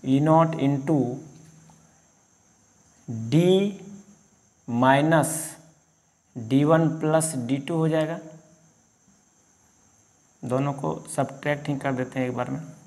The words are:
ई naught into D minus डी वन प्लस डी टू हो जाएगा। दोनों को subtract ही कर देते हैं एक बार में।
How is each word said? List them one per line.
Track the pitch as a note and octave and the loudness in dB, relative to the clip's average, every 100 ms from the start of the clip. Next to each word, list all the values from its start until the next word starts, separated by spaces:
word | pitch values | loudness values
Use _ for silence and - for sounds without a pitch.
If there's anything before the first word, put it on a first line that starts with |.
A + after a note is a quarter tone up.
ई | C3 C3+ | 2 2
naught | D3+ D#3+ E3 D#3+ | 6 6 4 2
into | C#3 C#3+ C#3 D#3 A#2+ B2 - - - - - - _ _ _ _ _ _ _ _ _ _ _ _ - | 0 0 0 0 0 -4 -12 -20 -20 -20 -20 -20 _ _ _ _ _ _ _ _ _ _ _ _ -12
D | A2+ A2+ D3 F3 F#3+ G3+ F#3+ - - - - _ _ _ _ - | -10 0 2 4 4 2 -4 -16 -20 -20 -20 _ _ _ _ -6
minus | A#2+ B2+ C#3 D#3 E3 - - - - - _ _ _ _ _ _ B2+ | 2 4 4 4 2 2 -4 -10 -16 -20 _ _ _ _ _ _ -14
डी | A2 C3+ | 0 2
वन | D3 D#3+ D#3+ D#3+ | 4 4 4 0
प्लस | D#3 D#3+ D#3 C3+ A#2 | 0 0 0 -4 -4
डी | C#3 | -4
टू | C#3 E3+ | -2 -2
हो | D#3+ | 0
जाएगा। | D#3 D#3 E3 - - _ _ _ _ _ _ _ _ _ _ _ _ _ _ _ _ _ _ _ _ | 0 -2 -6 -12 -20 _ _ _ _ _ _ _ _ _ _ _ _ _ _ _ _ _ _ _ _
दोनों | B2 B2+ C#3+ | -4 -2 -2
को | C#3 D#3 D#3 - | -4 -6 -6 -8
subtract | - C3 - D3 D3 D3 | -6 -6 -4 -4 -4 -4
ही | C#3 | -4
कर | C#3 | -4
देते | B2+ B2+ C3+ | -4 -6 -4
हैं | B2+ | -4
एक | B2 | -4
बार | B2 | -6
में। | C3+ - - | -6 -10 -20